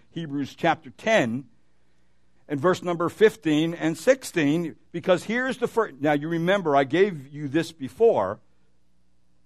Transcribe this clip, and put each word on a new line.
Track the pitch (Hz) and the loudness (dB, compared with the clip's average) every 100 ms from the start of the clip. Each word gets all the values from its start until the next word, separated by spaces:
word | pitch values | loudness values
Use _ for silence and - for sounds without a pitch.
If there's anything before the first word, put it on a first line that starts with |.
| _ | _
Hebrews | 165 160 143 131 - | -12 -8 -8 -8 -2
chapter | 170 147 131 | -2 -2 -6
ten | - 220 220 123 123 139 _ _ _ _ _ _ _ _ _ - | -8 0 2 0 -4 -10 _ _ _ _ _ _ _ _ _ -10
and | 143 | -2
verse | 170 180 | 0 0
number | - 170 165 | -4 -4 -4
fifteen | - 214 - 160 151 165 | 4 4 4 0 0 0
and | 165 156 156 | -2 -4 0
sixteen, | 247 262 - 175 143 160 165 - _ | 0 0 0 0 0 0 -4 -10 _
because | 170 - 175 | -6 0 0
here's | - 240 262 - | 0 -2 -2 -4
the | - | -4
first. | 233 208 135 | -2 -4 -2
Now, | 147 | 0
you | 147 156 | 0 -2
remember | 170 170 202 160 139 | -2 0 0 2 2
I | |
gave | 135 160 208 156 131 | 2 2 2 0 -12
you | 143 147 | -12 -4
this | 151 165 | -4 -4
before. | - 127 - 226 143 95 107 _ _ _ _ _ _ _ _ _ _ | -8 -14 2 2 4 0 -4 _ _ _ _ _ _ _ _ _ _